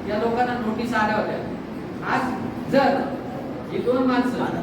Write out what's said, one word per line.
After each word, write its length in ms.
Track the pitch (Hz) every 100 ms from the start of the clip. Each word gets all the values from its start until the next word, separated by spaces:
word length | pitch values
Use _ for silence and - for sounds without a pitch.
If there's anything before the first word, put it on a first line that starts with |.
| -
त्या 120 | 214
लोकांना 400 | 226 233 247 240
नोटीस 360 | 220 220 233
आल्या 220 | 220 214 214
होत्या. 220 | - - - - - - - - -
आज 80 | 254 254 226 - - -
जर 280 | 269 269 - - - - - - - -
ही 60 | -
दोन 240 | 233 254 262
माणसं, 380 | 254 - - 247 -